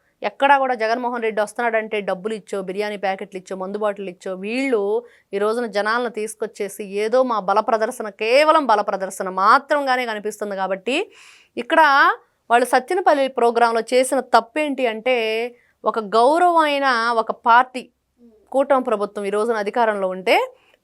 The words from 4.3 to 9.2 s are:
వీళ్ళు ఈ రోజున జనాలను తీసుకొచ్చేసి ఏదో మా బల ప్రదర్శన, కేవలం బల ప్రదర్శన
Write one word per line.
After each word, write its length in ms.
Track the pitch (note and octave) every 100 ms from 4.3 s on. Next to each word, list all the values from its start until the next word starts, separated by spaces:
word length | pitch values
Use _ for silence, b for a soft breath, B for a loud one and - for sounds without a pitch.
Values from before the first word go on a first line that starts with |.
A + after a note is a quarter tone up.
వీళ్ళు 720 | F#3 G3+ A#3+ C#4 A#3 G3+ A3 A#3+ b b
ఈ 40 | G3
రోజున 280 | G#3 A3+ A#3+
జనాలను 440 | G3+ G#3 A#3 A#3+
తీసుకొచ్చేసి 760 | A3+ G#3+ - A3 - G3+ -
ఏదో 400 | G#3 G3+ G#3+ B3
మా 160 | B3+ A3
బల 200 | F#3 G3
ప్రదర్శన, 500 | G#3+ A3 A3 - G#3+
కేవలం 560 | - A3 B3 D4+ D#4+ C#4
బల 160 | G#3
ప్రదర్శన 480 | G#3 G3 F#3+ -